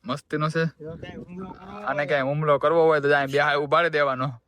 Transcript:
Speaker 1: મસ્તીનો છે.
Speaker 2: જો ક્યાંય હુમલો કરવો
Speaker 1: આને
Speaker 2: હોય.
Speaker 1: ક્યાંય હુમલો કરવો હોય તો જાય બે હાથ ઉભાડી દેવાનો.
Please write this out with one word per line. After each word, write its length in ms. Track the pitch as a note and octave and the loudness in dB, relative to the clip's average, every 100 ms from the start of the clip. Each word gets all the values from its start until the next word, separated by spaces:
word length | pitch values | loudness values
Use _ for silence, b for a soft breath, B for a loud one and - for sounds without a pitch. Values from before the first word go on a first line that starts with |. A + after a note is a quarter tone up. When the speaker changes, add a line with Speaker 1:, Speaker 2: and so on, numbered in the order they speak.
Speaker 1:
મસ્તીનો 440 | A2+ C#3+ _ D3+ D#3 | -6 -8 _ -4 -2
છે. 140 | E3 E3 _ | -2 -4 _
Speaker 2:
જો 120 | D3+ E3 | -16 -14
ક્યાંય 260 | F3 - | -14 -16
હુમલો 260 | - F3+ F#3 | -14 -14 -14
કરવો 280 | - - - B2+ | -16 -18 -12 -6
Speaker 1:
આને 140 | C#3+ | -4
Speaker 2:
હોય. 60 | D3 | 0
Speaker 1:
ક્યાંય 220 | D3 C3+ | 0 0
હુમલો 300 | D3 D3+ C#3+ | 0 2 2
કરવો 220 | D3+ E3 D#3+ | 4 4 4
હોય 160 | D3+ | 4
તો 80 | C#3+ | 4
જાય 180 | D3 C3+ | 2 2
બે 120 | C#3 | 0
હાથ 200 | D3 C#3+ D3 | 2 0 2
ઉભાડી 300 | D#3 E3+ D3+ | 2 4 2
દેવાનો. 300 | C#3+ B2+ C3+ B2 | 0 0 -4 -6